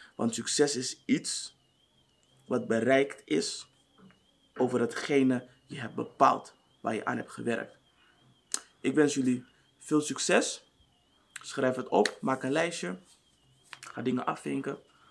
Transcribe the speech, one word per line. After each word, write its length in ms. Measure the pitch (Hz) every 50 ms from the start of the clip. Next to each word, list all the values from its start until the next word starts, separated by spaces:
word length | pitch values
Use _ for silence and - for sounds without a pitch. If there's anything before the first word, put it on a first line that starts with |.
| - - _
Want 200 | - 117 117 -
succes 420 | - - - - - 147 143 143
is 260 | 127 127 - - - _
iets 520 | - 127 156 160 - - - - - - _ _ _ _ _ _ _ _ _ _ _ _ _ _ _ _ _ _
wat 200 | - - 123 117
bereikt 560 | - 113 113 110 123 135 135 139 143 - - -
is 420 | - 156 - - - - - - - _ _ _ _ _ _ - - - _ _ _ _ _ _ _ -
over 240 | - 127 123 123 120
hetgene 680 | 117 113 - - - - 151 139 135 131 127 123 - - - _ _
je 120 | - - -
hebt 160 | 117 110 -
bepaald, 600 | 123 120 - - - 139 127 123 - - - - _ _ _ _ _
waar 140 | - 113 113
je 100 | 107 -
aan 120 | - 127
hebt 140 | 120 - -
gewerkt. 460 | - - 120 117 117 - 110 - - _ _ _ _ _ _ _ _ _ _ _ _ _ _ _ - - - - _ _ -
Ik 120 | 131 135
wens 200 | 147 151 143 -
jullie 300 | 139 131 127 127 123 - - _ _ _ _ _ _
veel 220 | - - 151 151
succes. 640 | 147 - 143 - - - 180 - 294 - - - - _ _ _ _ _ _ _ _ _ _ _ _ _ - - -
Schrijf 340 | - - - 131 127 127
het 120 | - - -
op, 300 | - 92 107 - - -
maak 220 | - - 131 127 -
een 100 | 131 139
lijstje. 440 | 156 170 170 170 - - 175 185 185 - _ - _ _ _ _ _ _ _ _ _ _ _ - -
Ga 220 | - - - - 123
dingen 240 | 131 127 127 -
afvinken 520 | - - - - 151 139 139 131 139 139 - - _ _ _ _ _